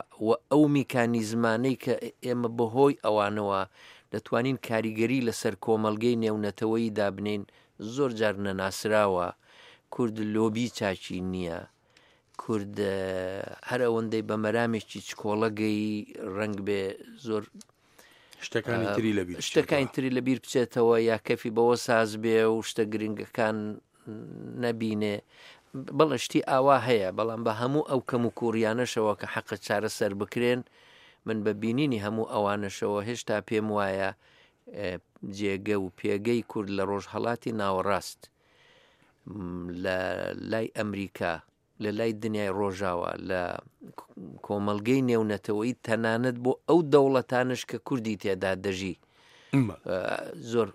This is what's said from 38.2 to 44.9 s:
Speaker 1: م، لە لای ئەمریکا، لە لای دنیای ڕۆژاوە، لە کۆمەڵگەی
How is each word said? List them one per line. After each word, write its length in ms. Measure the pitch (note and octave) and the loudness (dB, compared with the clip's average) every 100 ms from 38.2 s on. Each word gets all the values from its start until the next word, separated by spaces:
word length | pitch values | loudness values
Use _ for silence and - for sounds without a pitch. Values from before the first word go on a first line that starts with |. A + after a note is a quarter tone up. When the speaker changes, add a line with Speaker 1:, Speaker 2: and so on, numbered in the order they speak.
| - _ _ _ _ _ _ _ _ _ - | -20 _ _ _ _ _ _ _ _ _ -14
Speaker 1:
م، 400 | G2+ F2 F2+ F2 | -10 -8 -8 -8
لە 280 | F2 F#2 F#2 F#2 F#2 F2+ F#2 | -6 -2 0 -2 -4 -6 -6
لای 300 | F#2+ A2 A2+ | -4 -4 -4
ئەمریکا، 600 | - G#2+ G2 F#2+ - F#2 D#2+ - _ _ - | -4 -4 -4 -6 -4 -4 -4 -8 _ _ -6
لە 100 | G#2+ | -4
لای 220 | G#2 A#2 | 0 0
دنیای 400 | G#2+ A2 G#2+ G#2 | -2 -4 -2 -2
ڕۆژاوە، 560 | F#2+ G2+ F#2 G2 F2 F2 G1+ | 0 -2 -2 -2 -2 -4 -6
لە 240 | F2+ F#2 F2 - - _ - - - - D#2+ - | -4 -2 -2 -6 -12 _ -20 -20 -20 -18 -16 -12
کۆمەڵگەی 600 | - G#2 G2+ G#2 G#2 | -6 -2 0 0 2